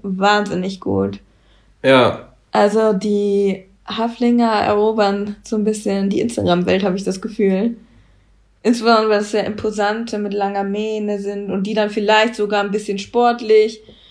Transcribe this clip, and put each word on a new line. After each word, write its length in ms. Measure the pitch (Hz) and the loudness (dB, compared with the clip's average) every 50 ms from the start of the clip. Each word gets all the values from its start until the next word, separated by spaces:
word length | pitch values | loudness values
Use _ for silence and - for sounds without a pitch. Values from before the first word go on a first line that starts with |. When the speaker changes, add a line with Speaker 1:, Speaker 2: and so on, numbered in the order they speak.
Speaker 1:
wahnsinnig 800 | - 202 190 185 196 208 208 208 208 - - 180 185 196 190 185 | -8 -6 -2 0 2 2 2 2 0 -2 -4 -4 -4 -6 -8 -6
gut. 380 | - 190 - 95 - 202 196 - - _ _ _ _ _ _ _ _ _ _ _ | -4 -2 0 0 0 -2 -4 -8 -16 _ _ _ _ _ _ _ _ _ _ _
Speaker 2:
Ja. 460 | - 131 135 127 120 107 - - - - _ _ _ _ | 4 4 6 6 6 4 0 -4 -10 -20 _ _ _ _
Speaker 1:
Also 420 | - 214 208 208 202 220 220 214 208 | 2 2 4 4 4 2 2 2 2
die 680 | 190 208 208 208 202 202 202 202 202 202 196 190 - - _ _ _ _ | 0 0 0 0 0 0 2 2 2 2 0 -2 -4 -8 _ _ _ _
Haflinger 680 | - 208 220 226 233 233 - 240 240 240 240 233 226 | -10 -6 -4 -4 -4 -2 0 2 2 4 4 4 2
erobern 840 | 220 208 - - 208 208 208 220 220 220 202 202 202 202 202 208 208 - | 2 2 2 2 2 2 2 2 2 2 2 2 0 -2 -4 -6 -8 -10
so 140 | - - 226 | -8 -6 -4
ein 80 | 214 202 | -2 0
bisschen 440 | 214 214 214 - 208 196 196 196 196 | 0 -2 -2 -2 -2 -2 0 0 0
die 120 | 196 - | 0 -2
Instagram-Welt, 640 | - 240 - 208 202 180 175 180 180 180 185 190 202 | -2 -2 -2 -2 0 2 2 2 2 0 0 0 0
hab 100 | 190 180 | 0 -2
ich 100 | 190 202 | -2 -4
das 160 | 185 185 - | -6 -6 -6
Gefühl. 560 | - 214 - - 208 190 190 190 214 240 233 - - _ _ - _ _ _ _ _ _ _ _ _ _ _ _ | -8 -8 -2 0 0 2 2 0 0 -2 -4 -8 -14 _ _ -20 _ _ _ _ _ _ _ _ _ _ _ _
Insbesondere, 480 | - 220 240 233 220 233 233 220 220 220 | 0 0 0 2 2 2 4 4 4 2
weil 100 | 208 208 | 2 0
es 120 | 208 208 | 0 -2
sehr 120 | - 214 196 | -2 -2 -2
imposante 720 | 214 214 208 - 214 196 208 202 208 214 226 233 226 220 208 | -4 -4 -4 -6 -4 -2 -2 -2 -2 -2 -4 -6 -6 -6 -6
mit 140 | 208 202 | -4 -4
langer 320 | 196 202 202 196 202 196 196 | -4 -2 -2 -2 -2 -2 -4
Mähne 540 | 196 196 208 214 220 214 214 208 208 208 196 | -2 -4 -4 -4 -4 -4 -4 -4 -4 -4 -4
sind 320 | 196 202 202 202 202 196 | -6 -6 -8 -6 -6 -4
und 160 | 185 202 190 | -4 -4 -4
die 80 | 208 226 | -2 0
dann 160 | 214 208 208 | 0 -2 0
vielleicht 440 | 208 220 202 202 214 214 220 233 226 | -2 -2 0 2 4 4 2 2 0
sogar 280 | - 208 202 214 202 202 | -4 -4 -2 -2 -2 -2
ein 60 | 202 | -2
bisschen 280 | 196 214 208 - 202 196 | -4 -4 -4 -6 -8 -8
sportlich, 840 | - - - 240 240 240 240 240 240 214 220 214 214 220 214 - - - - - - - | -8 -4 0 2 2 2 0 0 0 4 4 4 4 2 -2 -8 -18 -20 -20 -20 -20 -20